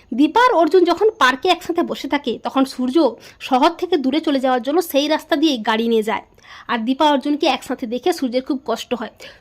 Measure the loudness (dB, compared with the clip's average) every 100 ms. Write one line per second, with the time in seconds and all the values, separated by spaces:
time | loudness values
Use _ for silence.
0 | -8 0 2 4 4 4 4 4 4 2
1 | 0 2 0 2 0 0 -2 -4 -4 -4
2 | -4 -4 -4 -6 -4 -2 -2 -2 -2 2
3 | 2 0 -20 -14 -2 2 2 0 -2 -2
4 | 0 -2 0 0 0 0 0 -2 0 -2
5 | 0 -2 -2 0 2 0 -2 -2 2 0
6 | 0 -4 -8 _ -20 -18 -6 -4 -2 2
7 | 2 2 0 0 0 -2 -6 -8 -6 -4
8 | -2 -2 -2 -4 -4 -6 -6 -8 -6 -8
9 | -8 -14 -20 -20